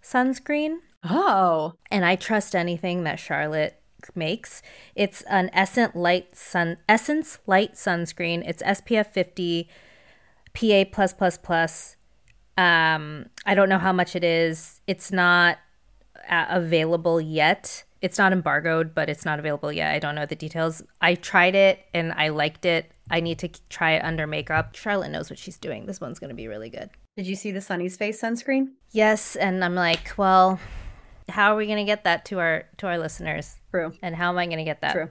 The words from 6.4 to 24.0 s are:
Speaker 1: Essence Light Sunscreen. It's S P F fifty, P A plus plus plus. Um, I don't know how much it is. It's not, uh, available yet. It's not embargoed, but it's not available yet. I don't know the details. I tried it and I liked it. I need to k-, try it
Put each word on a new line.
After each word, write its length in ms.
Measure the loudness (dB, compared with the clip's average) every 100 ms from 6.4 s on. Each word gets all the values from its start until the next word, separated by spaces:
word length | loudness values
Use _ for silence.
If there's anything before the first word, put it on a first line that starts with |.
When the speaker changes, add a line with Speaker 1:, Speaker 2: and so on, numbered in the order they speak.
| -6 -2 -2 -2 2
Speaker 1:
Essence 520 | 2 4 -2 -2 -8 2
Light 260 | 2 2
Sunscreen. 720 | -4 -2 -2 -4 -6 -4 -4 -4
It's 140 | -4
S 200 | -2 -2
P 140 | 0 0
F 160 | 0
fifty, 560 | -2 -4 -4 -2 -2 -4 -16 -20 _ _ _ _ _ -18
P 200 | -2 4
A 120 | 4 4
plus 280 | 2 -2
plus 240 | 2 0 0
plus. 580 | -2 0 0 -4 -12 -16 _ _ _ _ _ 2
Um, 760 | 6 6 4 2 -4 -12 -14 -10 0
I 80 | 4
don't 140 | 6
know 100 | 4
how 140 | 2
much 220 | 2 0 0
it 80 |
is. 580 | 2 2 2 0 -8 -12 -8
It's 260 | -6 -2
not, 460 | 2 4 6 6 2 _ _ _ _ _ -20 -2
uh, 160 | -2 0
available 680 | 0 2 2 2 0 2 0
yet. 640 | 0 2 2 2 -4 -12 -14 _
It's 160 | -6 2
not 160 | 4
embargoed, 600 | 4 2 0 2 0 0
but 140 | -2 -4
it's 160 | -4
not 160 | -4 -4
available 320 | -4 -4 -4
yet. 240 | -4 -2 -2
I 40 |
don't 140 | -4
know 120 | -6 -6
the 100 | -8
details. 480 | -8 -2 -4 -4 -14 _
I 160 | 0 0
tried 400 | 2 4 4 6
it 240 | 4 4 _
and 180 | -4 -4
I 160 | -2 -2
liked 380 | 0 -4 -2 -2
it. 260 | -2 -4 _ -4
I 120 | -2
need 180 | -2 -6
to 80 | -8
k-, 140 | -12 _
try 240 | -2 0
it 100 | 0